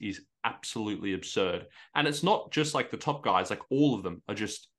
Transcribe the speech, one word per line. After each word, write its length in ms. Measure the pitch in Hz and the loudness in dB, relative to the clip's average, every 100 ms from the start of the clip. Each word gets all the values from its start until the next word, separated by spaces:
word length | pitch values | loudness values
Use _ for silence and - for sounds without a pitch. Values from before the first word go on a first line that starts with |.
is 240 | 107 95 - _ | -6 -6 -12 _
absolutely 720 | 113 - - 113 107 98 98 | -6 -4 -8 -4 -4 -2 -2
absurd. 540 | 92 - 104 92 87 - - - | -4 -2 0 2 0 -6 -20 -6
And 140 | 147 151 | 0 0
it's 140 | 147 | 2
not 280 | 180 - - | 2 2 0
just, 240 | 156 151 | -2 0
like, 160 | 143 - | 0 -2
the 60 | - | -4
top 260 | 151 143 | -2 0
guys, 280 | 113 92 92 | 2 2 2
like, 120 | 104 - | -4 0
all 240 | 135 147 | 4 4
of 80 | 107 | 2
them 200 | 90 87 - | -4 -6 -6
are 60 | |
just 340 | 104 104 - - | -4 -4 -6 -14